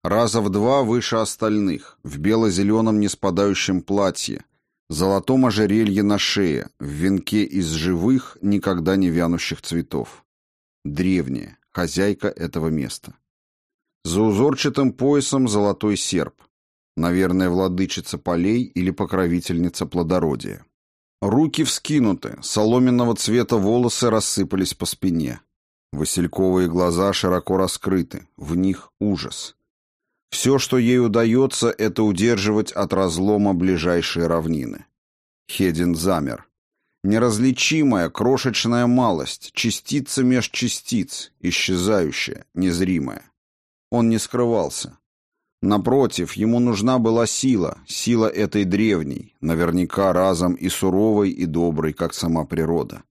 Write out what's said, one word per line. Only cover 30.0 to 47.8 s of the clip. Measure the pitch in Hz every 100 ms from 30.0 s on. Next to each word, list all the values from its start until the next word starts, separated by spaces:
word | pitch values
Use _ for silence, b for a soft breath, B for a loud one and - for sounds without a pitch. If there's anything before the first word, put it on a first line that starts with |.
| _ _ _
Все, | - 127 135
что | - 127
ей | 120 123
удается, | 120 110 113 123 135 - 117
это | - 107 -
удерживать | 107 90 113 110 101 107 107
от | - 98
разлома | 95 95 82 98 104 101
ближайшие | 90 92 90 85 85 85 85 82
равнины. | 82 80 80 60 50 - _ _ _ _ _ -
Хедин | - 95 80 87 82
замер. | 90 85 69 55 - _ _ _ _ _
Неразличимая, | 95 110 120 107 131 123 - 156 147 104 82
крошечная | - 113 135 131 107 113 120 120
малость, | 123 120 82 65 - -
частица | - 117 - - 143 135 -
меж | 127 127 -
частиц, | - 123 - - 117 - - - _
исчезающая, | 87 - - 92 92 104 80 69 - - -
незримая. | - 92 85 92 87 67 50 - _ _ _ _ _ _
Он | 120 117
не | 113
скрывался. | - 120 120 113 76 - - - _ _ _ _ _ _
Напротив, | 95 104 117 135 123 - 82
ему | - 110 117
нужна | 123 101 113 127
была | 113 113 113
сила, | - 139 113 82 -